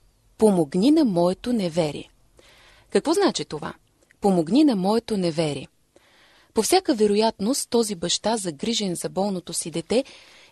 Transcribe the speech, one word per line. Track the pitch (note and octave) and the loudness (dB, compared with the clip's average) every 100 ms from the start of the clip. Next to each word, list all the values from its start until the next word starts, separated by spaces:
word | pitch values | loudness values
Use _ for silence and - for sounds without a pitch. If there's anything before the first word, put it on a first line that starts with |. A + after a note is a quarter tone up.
| _ _ _ - | _ _ _ 2
помогни | A3 F#3 C#3+ F#3 A#3+ | 2 4 0 2 4
на | D#4+ C4 | 4 4
моето | E3+ F3 F#3 A#3+ | 2 0 0 -4
неверие.“ | A#3+ F3+ D#3+ D#3 - - _ _ _ - _ - _ _ | -2 -2 -2 -2 -4 -14 _ _ _ -20 _ -20 _ _
Какво | G3+ C#4 | -2 0
значи | F4+ F4 - D3+ | 2 2 0 -8
това? | - - - _ _ _ _ | -10 -12 -14 _ _ _ _
„Помогни | G3+ F3+ D#3 B3 | 2 2 2 4
на | D4+ G3+ | 4 4
моето | F#3 A3+ - G#3 | 0 0 -2 -2
неверие“. | F3 D3+ D#3 C#3+ - _ _ _ _ _ _ _ _ | -2 -2 -4 -4 -12 _ _ _ _ _ _ _ _
По | - | -4
всяка | G#3 F#4 F#4+ | 2 0 2
вероятност, | A#3 G#3 G3+ A3 - G3 C#4 - | 0 2 2 0 0 -4 -4 -2
този | A#3 G#3+ F3+ | -2 -2 -4
баща, | F3 - G#3 A#3 | -6 -4 -4 -4
загрижен | F#3 D3 A3 A3 G3+ E3 | -6 -6 -6 -4 -4 -6
за | D#3+ | -8
болното | D#3 G3+ F#3 - | -4 -4 -4 -8
си | E3 F3 | -10 -8
дете, | D#3+ - A3 C#4 - - - - | -8 -2 -2 -2 -12 -20 -20 -6